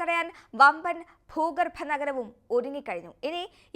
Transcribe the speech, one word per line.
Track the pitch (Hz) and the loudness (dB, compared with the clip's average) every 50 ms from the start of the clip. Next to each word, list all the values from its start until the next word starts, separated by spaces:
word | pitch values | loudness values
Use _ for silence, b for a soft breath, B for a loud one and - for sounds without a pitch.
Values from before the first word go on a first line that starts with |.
തടയാൻ | 339 302 - 339 330 339 - B B B B 226 | -2 -2 0 0 -2 -4 -8 B B B B 8
വമ്പൻ | 277 285 302 320 320 349 339 339 339 - b b b - | 8 8 8 6 0 -4 -4 -6 -10 -18 b b b -8
ഭൂഗർഭ | - 320 311 339 285 359 339 330 - - 302 294 | -4 -2 -2 0 0 -2 -2 -2 -4 -8 -6 -4
നഗരവും | 302 269 285 285 269 262 226 202 - _ _ - 233 | -4 -2 -2 -2 -4 -4 -6 -8 -12 _ _ -2 -2
ഒരുങ്ങിക്കഴിഞ്ഞു. | 240 240 277 277 285 285 220 185 175 160 170 - _ - | 0 0 -2 -6 -10 -8 -8 -8 -8 -10 -14 -12 _ -8
ഇനി | 294 339 349 359 - b b b b b | -6 -6 -6 -8 -10 b b b b b